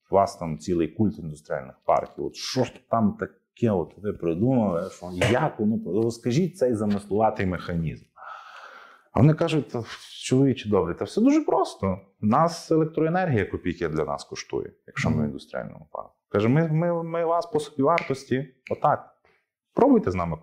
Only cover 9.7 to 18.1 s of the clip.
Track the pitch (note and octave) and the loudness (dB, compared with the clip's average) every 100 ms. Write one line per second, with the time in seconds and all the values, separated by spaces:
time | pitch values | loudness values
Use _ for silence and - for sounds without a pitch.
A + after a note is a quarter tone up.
9.7 | B2 A2 - - - - C3 C#3 A#2+ G#2+ | -6 -10 -14 -18 -10 0 4 4 2 0
10.7 | G2+ E2+ E2+ G#2 - B3 D#4 D4+ D#4+ F4 | 0 2 -2 -4 2 4 4 2 0 0
11.7 | - F#3+ F#2 - - G#2 B2+ E3 E3+ - | -2 -4 -4 -8 -4 2 4 2 0 0
12.7 | D#3+ D#3+ D#3+ D#3+ F3+ F#3 A#2+ F#2 F2 F2+ | 2 2 0 0 0 0 0 0 -4 -4
13.7 | D#2+ E2 D#2 D2 D2 - - - - - | -4 -2 -2 -2 -4 -8 -14 -8 -6 -8
14.7 | - - - - D#2 D2 C2 - B1+ A1+ | -14 -16 -4 -2 0 -2 -6 -10 -12 -10
15.7 | - - - - _ _ G#2 A2 C#3+ E3 | -14 -16 -14 -14 _ _ 0 2 2 2
16.7 | D#3 F3 E3+ E3 E3 E3 E3+ E3 D3+ - | 0 0 -2 -4 -4 0 -2 -2 -4 -4
17.7 | - C3+ E3+ - | 0 2 2 0